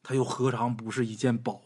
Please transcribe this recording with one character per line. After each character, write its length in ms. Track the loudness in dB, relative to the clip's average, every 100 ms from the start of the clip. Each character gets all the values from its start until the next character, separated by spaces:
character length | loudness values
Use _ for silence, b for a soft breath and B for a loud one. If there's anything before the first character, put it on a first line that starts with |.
它 100 | -2
又 80 | 0
何 300 | 0 2 0
尝 240 | 2 0 -2
不 160 | -4
是 140 | -2 -2
一 100 | 2
件 220 | 2 2
宝 240 | -2 -8